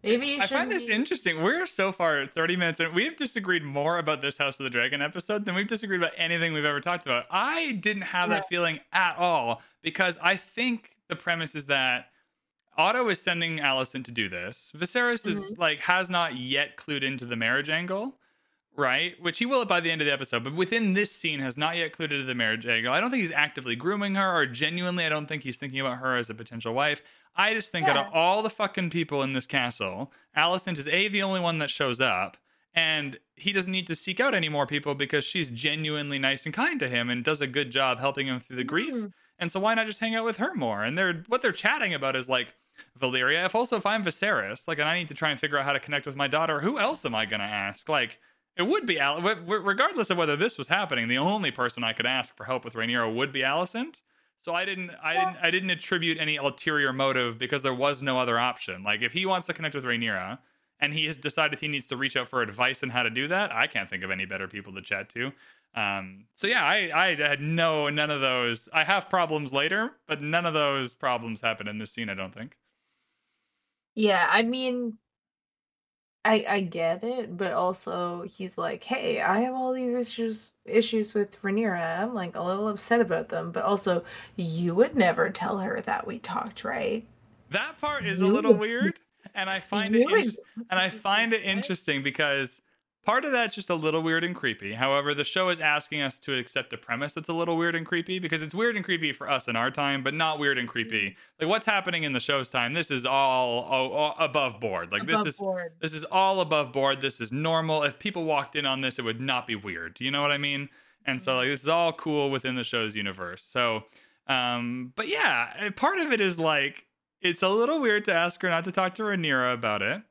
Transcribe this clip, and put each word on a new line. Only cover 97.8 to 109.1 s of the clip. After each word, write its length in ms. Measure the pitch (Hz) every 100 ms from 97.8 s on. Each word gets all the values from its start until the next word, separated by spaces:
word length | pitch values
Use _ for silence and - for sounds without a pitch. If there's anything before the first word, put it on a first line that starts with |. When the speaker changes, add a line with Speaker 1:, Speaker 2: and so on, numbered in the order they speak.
| 165
Speaker 2:
creepy, 340 | 175 170 185
because 220 | 175 160
it's 120 | 156
weird 220 | 170 233 214
and 80 |
creepy 300 | 190 175 156
for 160 | 135 135
us 180 | 139 -
in 80 | 113
our 160 | 123
time, 320 | 131 143 139
but 100 | 131
not 260 | 151 160 151
weird 180 | 143 131
and 100 | 120
creepy. 440 | 120 113 113 98
Speaker 1:
Mm-hmm. 60 | 95 - _
Speaker 2:
Like, 100 | 160
what's 160 | 214 220
happening 380 | 208 185 170
in 80 | 156
the 80 | 127
show's 300 | - 143 123
time, 240 | 131 120
this 180 | 160 160
is 140 | 135 123
all, 560 | 135 135 131 127 120
all, 280 | 120 135 131
all 220 | 139 151 -
above 400 | 156 147 131 104
board. 320 | 113 92 85
Like, 140 | 101 -
this 80 | 214
Speaker 1:
Above 120 | 180
Speaker 2:
is, 100 | 143
Speaker 1:
board. 340 | 196 185 170 165
Speaker 2:
this 140 | 160
is 100 | 156
all 380 | 156 185 190 190
above 320 | 165 151 139
board. 260 | 131 139 135
This 220 | 135 -
is 100 | 113
normal. 520 | 127 160 165 160 156
If 140 | 147 -
people 280 | 214 185 160
walked 320 | 147 139 151
in 80 | 139
on 160 | 135
this, 180 | 131 123
it 60 |
would 160 | 117